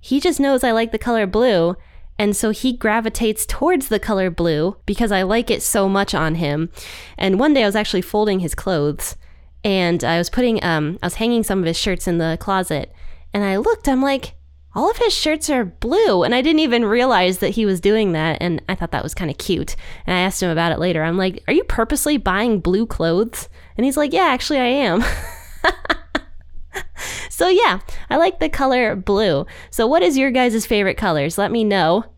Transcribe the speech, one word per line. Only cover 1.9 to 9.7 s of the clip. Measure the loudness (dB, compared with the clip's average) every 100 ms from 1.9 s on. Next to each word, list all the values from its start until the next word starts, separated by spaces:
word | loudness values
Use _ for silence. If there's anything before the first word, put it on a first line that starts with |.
| -20 -20 -2
and | -2 0
so | -2
he | 0 -2
gravitates | -2 0 0 0 0 -2 -2 -4
towards | 0 2 2 0
the | -2
color | 0 0 0
blue | 0 0 2 0 -4 -6
because | 0 2
I | 2
like | 2 0 0
it | -2
so | 0 2 2
much | 2 0
on | 0 0 0
him. | 0 -2 -4 -8 -18 -18 -18 -4
And | 0 4
one | 4
day | 4
I | 4
was | 0
actually | 0 -2
folding | 0 0 2 0
his | -2
clothes, | -4 -2 0 0 -2 -8 -12 -18 -20 -20 -6
and | -2